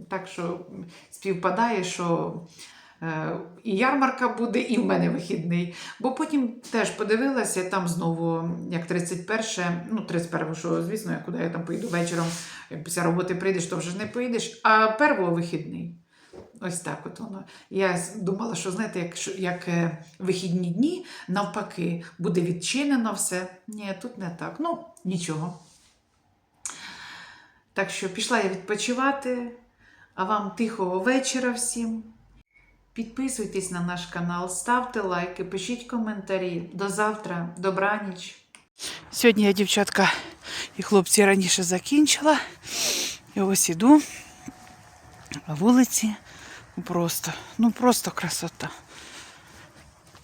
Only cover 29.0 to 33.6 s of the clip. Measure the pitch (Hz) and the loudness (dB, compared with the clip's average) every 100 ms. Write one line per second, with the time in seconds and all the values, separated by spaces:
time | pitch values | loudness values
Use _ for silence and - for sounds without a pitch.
29 | 269 277 254 247 240 - _ _ _ - | 2 0 -2 -4 -4 -12 _ _ _ -20
30 | - - 190 208 196 208 220 - 180 185 | -14 -4 0 0 0 -2 -2 0 0 0
31 | 233 262 262 254 247 233 - 233 226 226 | 2 2 2 0 0 -2 -4 -2 -4 -4
32 | - - - - _ _ _ _ _ - | -10 -20 -20 -20 _ _ _ _ _ -10
33 | 226 - 262 233 196 190 | -8 -4 -4 -4 -4 -4